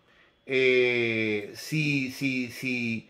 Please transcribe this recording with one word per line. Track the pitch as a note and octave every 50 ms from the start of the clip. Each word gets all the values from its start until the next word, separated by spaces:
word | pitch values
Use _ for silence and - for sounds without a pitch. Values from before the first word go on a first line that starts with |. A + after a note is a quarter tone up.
| _ _ _ _ _ _ _ _ _
eh, | - C3+ C3 C3 C3 B2+ B2+ B2 B2 B2 A#2+ A#2+ A#2 A2+ A2 A2 A2 G#2+ G#2 G2+ - -
si, | - - - - D#3 D3+ D3 C#3+ C#3 C3 B2+
si, | B2+ - C#3+ C#3 C3 B2+ B2+ A#2+
si, | A2 - - C3 B2+ B2 A#2+ A#2 A2+ A2+ - -